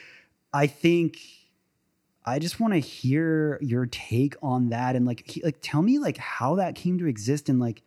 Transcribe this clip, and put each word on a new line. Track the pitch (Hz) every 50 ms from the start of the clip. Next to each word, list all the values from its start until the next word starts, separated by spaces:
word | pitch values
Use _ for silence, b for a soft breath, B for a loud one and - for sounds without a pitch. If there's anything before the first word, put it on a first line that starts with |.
| B B B B B B B _ _ _
I | - 143 147
think | 147 147 - - 170 170 170 165 156 - - - - - - _ _ _ _ _ _ _ _ _ _ _ _ _ _ _ _ _
I | 117 127 -
just | 160 170 - -
wanna | 226 220 202 165
hear | 131 - - - - 127 135 156 165 165 160 156 156 151 143 -
your | 151 127 117 123 127
take | 120 - - - - 113 117 135 143 135 -
on | - 135 127 127 123 120
that | 117 117 127 127 127
and, | 127 123
like, | 123 120 - - -
he-, | - 165 -
like, | 165 147 -
tell | - - - 147 170
me, | 220 262 294
like, | 294 185 - -
how | - - - - 117 131 160
that | 196 190 165 120
came | - - 175 180 175
to | 175
exist | 160 120 104 101 120 143 151 - -
and, | 135 127
like, | 123 117 107 - _